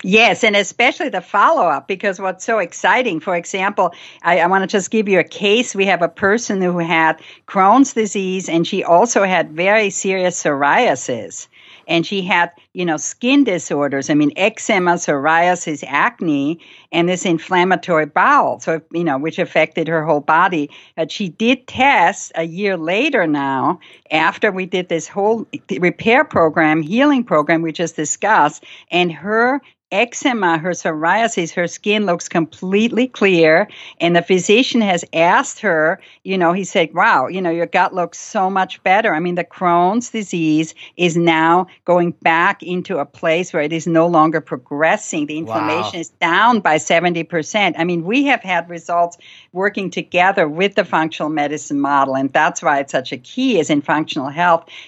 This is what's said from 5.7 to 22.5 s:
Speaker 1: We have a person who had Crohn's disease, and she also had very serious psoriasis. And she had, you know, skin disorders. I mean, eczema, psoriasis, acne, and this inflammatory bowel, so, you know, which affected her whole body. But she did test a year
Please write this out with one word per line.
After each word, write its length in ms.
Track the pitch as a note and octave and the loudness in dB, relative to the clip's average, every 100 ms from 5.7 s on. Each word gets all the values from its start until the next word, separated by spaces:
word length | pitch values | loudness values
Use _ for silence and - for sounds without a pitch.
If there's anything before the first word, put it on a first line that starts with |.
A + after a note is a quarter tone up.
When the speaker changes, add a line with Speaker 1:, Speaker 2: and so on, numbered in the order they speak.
Speaker 1:
We 120 | G3 F#3+ | -2 0
have 160 | F3 | 0
a 80 | E3+ | -2
person 520 | - G3 A#3 A#3+ G3 | 0 0 0 -2 -2
who 180 | F3+ F3 | 0 0
had 420 | E3 E3 D#3+ D#3+ - - - | 0 2 2 0 -8 -20 -4
Crohn's 460 | G3 F#3+ B3 C4+ | 2 6 6 4
disease, 560 | A3+ G#3+ G#3 F#3 F#3+ F3 | 0 -2 -2 -4 -4 -2
and 180 | E3 E3+ | -2 0
she 160 | F#3+ | -2
also 400 | - E3+ A#3 A3 | 2 4 4 2
had 300 | G3 F3+ D#3 | 2 0 -2
very 360 | D#3 F#3 A3 G3+ | -2 0 2 0
serious 520 | - G3 F#3+ F3+ F3 | -2 -4 -2 -2 -2
psoriasis. 1040 | D#3+ C#3 C#3+ F#3+ A#3 D3 - A#2 F#2+ - - _ - - - | -2 0 2 2 2 -2 -4 -8 -10 -16 -20 _ -20 -18 -4
And 200 | E3+ E3 | -2 -2
she 160 | G3 | -4
had, 300 | F#3 F3+ F3 - _ | -2 0 -2 -6 _
you 120 | F#3 F3 | -6 -4
know, 100 | D#3 | -4
skin 480 | - - A#3+ C#4+ | -6 -4 2 2
disorders. 680 | A#3+ F3 - D3+ C#3+ C#3 C3+ | 2 0 -2 -2 -2 -2 0
I 40 | |
mean, 180 | D3 D3 D3+ | 2 2 2
eczema, 560 | G#3 - - G3+ F3+ | 0 0 -2 0 2
psoriasis, 920 | F3 - D3 D3+ E3 F3 F3+ - C#3+ - | 0 0 0 2 2 2 0 -4 -8 -4
acne, 760 | C#3+ G#3+ A#3+ F3 C#3+ C#3 E3+ - - _ | -2 -2 -2 -2 0 -2 -4 -12 -20 _
and 160 | E3 F3 | -2 0
this 160 | F3+ G3 | 0 0
inflammatory 800 | D#3+ - F#3 F#3 F3+ - D#3 D3+ | -2 0 0 2 0 0 0 0
bowel, 560 | F3+ A3+ C#4+ D3+ A#2+ | 2 4 4 2 -2
so, 200 | - D#3+ - | -4 -6 -4
you 120 | E3+ | -4
know, 140 | E3+ C3+ | -2 -2
which 200 | D#3+ D#3+ | -4 -4
affected 520 | D#3+ E3 D#3 - D#3+ | -2 0 0 -2 -2
her 160 | E3 D3+ | -2 0
whole 160 | D3 | 0
body. 480 | D3 D#3+ F#3+ E3 C#3+ - - - | 2 2 4 0 -4 -10 -14 -8
But 160 | A3 | -6
she 160 | - F#3+ | -6 -8
did 400 | - A3+ B3+ - | -2 0 0 -2
test 640 | A3 C4+ A#3 F3 G3+ - E3+ | 0 2 4 2 0 -6 -6
a 80 | |
year 340 | E3 | -6